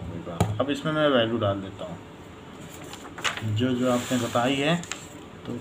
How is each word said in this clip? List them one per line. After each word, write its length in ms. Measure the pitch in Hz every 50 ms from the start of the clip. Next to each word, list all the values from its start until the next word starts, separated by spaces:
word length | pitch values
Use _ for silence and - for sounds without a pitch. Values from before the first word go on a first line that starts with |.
होगा। 560 | - - 85 85 - 87 - - - - - 117
अब 100 | 135 143
इसमें 220 | 139 - - 156 156
मैं 140 | 156 151 147
value 300 | 135 120 113 113 120 113
डाल 240 | 104 101 101 98
देता 240 | 95 95 - - -
हूँ 120 | 85 - - - - - - - - - - - - - - - - - - - - - - - - - - - - - - 110 110 104
जो 140 | 107 123 131 127
जो 160 | 120 127 127
आपने 260 | 123 120 - - 131 123
बताई 380 | 117 110 - 120 120 135 139
है, 200 | 135 143 156 170 170 170 - - - - - - - - - - - -
तो 80 | - 120 117